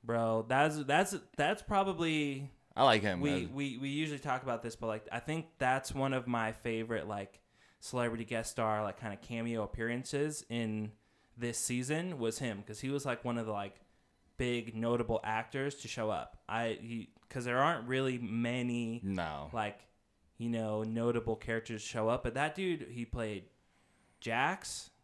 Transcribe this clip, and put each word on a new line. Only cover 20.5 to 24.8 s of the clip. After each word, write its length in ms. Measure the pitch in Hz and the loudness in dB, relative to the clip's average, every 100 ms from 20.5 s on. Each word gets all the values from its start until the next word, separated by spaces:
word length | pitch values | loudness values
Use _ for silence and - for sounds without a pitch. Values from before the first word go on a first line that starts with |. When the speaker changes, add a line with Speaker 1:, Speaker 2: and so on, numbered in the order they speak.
| 117 110 107 | 0 0 0
Speaker 1:
notable 520 | 110 113 117 117 117 110 | 0 2 2 2 0 -2
characters 440 | - 113 - 113 | -2 -2 -2 -8
show 280 | - 117 110 | -4 0 2
up, 140 | 127 | 2
but 100 | 123 | 0
that 220 | 123 151 156 | -2 -2 0
dude, 320 | 190 165 82 | -2 -2 -4
he 140 | 120 117 | -8 -6
played 400 | 127 110 101 90 _ _ _ _ _ _ _ | -4 -4 -4 -10 _ _ _ _ _ _ _
Jax. 680 | 117 113 143 190 - - | -2 2 2 0 -6 -10